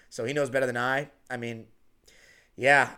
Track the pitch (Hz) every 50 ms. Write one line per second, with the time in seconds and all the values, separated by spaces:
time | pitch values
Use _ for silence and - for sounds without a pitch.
0 | _ _ - - 117 127 143 147 143 127 135 135 131 123 120 120 123 131 135 139
1 | 151 - - _ _ - 127 120 117 120 117 113 107 - _ _ _ _ _ _
2 | _ - - - - - - - _ _ _ - 120 139 143 139 127 120 -